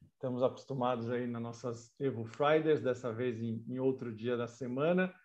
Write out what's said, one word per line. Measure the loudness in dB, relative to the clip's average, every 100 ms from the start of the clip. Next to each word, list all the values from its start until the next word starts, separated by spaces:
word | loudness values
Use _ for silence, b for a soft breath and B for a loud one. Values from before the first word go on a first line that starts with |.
| -20
Estamos | _ -4 2
acostumados | 2 0 -6 -2 0 0 0
aí | -2 -2
nas | -4
nossas | -6 -6 -6 -8 -10 -4
Evo | -2 -2
Fridays, | -4 0 4 6 6 4
dessa | 2 -2 -2
vez | -2 -2 -2
em, | -4 -4 -6
em | -2
outro | 0 0 -4
dia | -6 -2 -2
da | -2
semana, | -6 -6 0 4 4 2 b